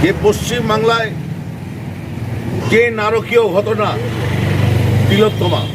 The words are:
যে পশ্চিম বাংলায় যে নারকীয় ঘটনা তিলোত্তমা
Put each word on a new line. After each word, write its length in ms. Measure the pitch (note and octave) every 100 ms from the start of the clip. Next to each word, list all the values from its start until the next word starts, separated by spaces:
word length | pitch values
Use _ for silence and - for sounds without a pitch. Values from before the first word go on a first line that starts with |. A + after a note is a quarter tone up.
যে 80 | D#4+ -
পশ্চিম 380 | G3+ G#3 - A#3+ A3
বাংলায় 380 | G#3+ A3+ A3+ A3 - - - - - - - - - - - - - - - -
যে 120 | A3 A#3+ A3
নারকীয় 460 | G#3 A3 - A#3 A3
ঘটনা 340 | F3+ G#3+ G#3+ G3+ C#3 - - - - - - - - - - -
তিলোত্তমা 540 | G3+ G#3+ - - D#3+ -